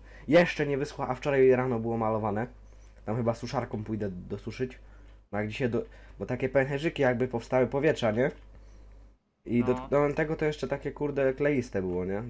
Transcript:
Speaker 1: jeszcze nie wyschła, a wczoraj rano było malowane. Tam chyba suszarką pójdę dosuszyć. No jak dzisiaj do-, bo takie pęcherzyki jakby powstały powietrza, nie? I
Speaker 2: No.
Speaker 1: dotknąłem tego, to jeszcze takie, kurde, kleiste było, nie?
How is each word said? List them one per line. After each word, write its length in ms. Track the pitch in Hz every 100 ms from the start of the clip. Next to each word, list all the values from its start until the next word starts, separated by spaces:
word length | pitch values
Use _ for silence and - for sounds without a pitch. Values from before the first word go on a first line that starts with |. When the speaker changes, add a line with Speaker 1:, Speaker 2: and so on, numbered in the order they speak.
| - - -
Speaker 1:
jeszcze 380 | 160 170 - 143
nie 120 | 139
wyschła, 300 | 143 - 127
a 60 |
wczoraj 360 | 123 151 139 131
rano 280 | 127 131 117
było 180 | 113 113
malowane. 500 | 110 110 107 104 123 - - - - -
Tam 120 | - 113
chyba 180 | 117
suszarką 500 | 113 120 135 117 110
pójdę 240 | 107 107 104
dosuszyć. 680 | 90 92 - - - 127 - - - - - _
No 60 | 101
jak 100 | 107
dzisiaj 220 | 107 127
do-, 140 | 110 - - - -
bo 80 | 98
takie 220 | 123 131
pęcherzyki 540 | 139 135 143 165 151
jakby 260 | 131 120 127
powstały 380 | 120 - 131 127
powietrza, 440 | 139 151 - 117
nie? 200 | 107 143 - - - - - - - - _ _ _
I 160 | - 117
Speaker 2:
No. 60 | 123
Speaker 1:
dotknąłem 480 | 123 131 143 147
tego, 220 | 147 156 160
to 80 |
jeszcze 240 | 156 151 131
takie, 240 | 143 143
kurde, 420 | - 147 139 135
kleiste 480 | 131 143 143 117 98
było, 220 | 92 90
nie? 180 | 90 101